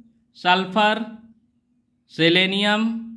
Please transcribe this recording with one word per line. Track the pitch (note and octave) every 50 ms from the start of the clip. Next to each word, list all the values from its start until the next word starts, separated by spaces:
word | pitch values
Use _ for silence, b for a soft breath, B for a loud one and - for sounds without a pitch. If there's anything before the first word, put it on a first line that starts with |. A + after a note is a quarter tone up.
| - _ _ _ _ _ _
सल्फर, | - - F3+ F3+ F#3 F3+ F#3 - A3 G#3 G#3+ A3 A3 A3+ - - - - - _ _ _ _ _ _ _ _ _ _ _ _ _ _ _ _
सेलेनियम, | - - D#3+ E3+ E3+ F#3 F#3 F#3+ G3 G3+ G#3 G#3 G#3 G#3+ A3 A3+ A3+ A3+ - - -